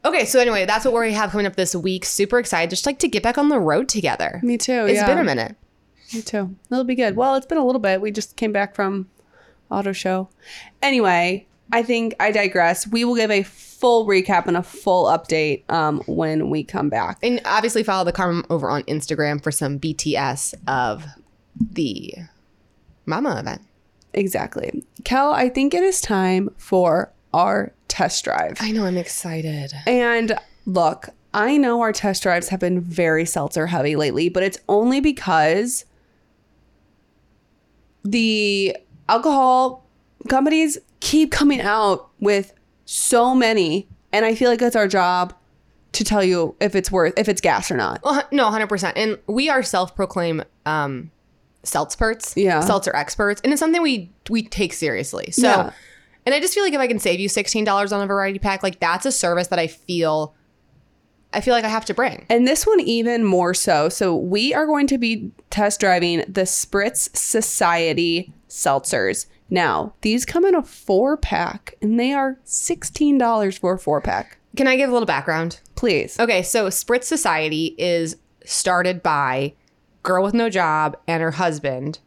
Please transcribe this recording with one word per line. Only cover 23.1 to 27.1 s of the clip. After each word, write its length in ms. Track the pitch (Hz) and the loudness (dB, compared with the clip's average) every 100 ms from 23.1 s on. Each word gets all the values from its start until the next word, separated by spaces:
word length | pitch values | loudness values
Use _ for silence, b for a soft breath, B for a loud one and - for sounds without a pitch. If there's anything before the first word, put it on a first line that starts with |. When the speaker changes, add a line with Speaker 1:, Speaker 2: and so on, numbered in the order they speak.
| 160 285 131 | -4 -4 -4
Speaker 1:
event. 240 | - - _ _ _ _ _ | -8 -12 _ _ _ _ _
Speaker 2:
Exactly. 680 | - 196 202 - - - - - - | -4 -2 -4 -6 -8 -8 -10 -14 -14
Kel, 280 | - 262 285 | -2 0 2
I 160 | - 254 | 2 0
think 240 | 254 277 | 0 0
it 80 | 349 | 2
is 180 | 381 370 | 2 0
time 500 | - 196 185 185 196 - | -2 0 2 2 -2 -8
for 540 | - 185 175 165 - | 0 2 4 2 -2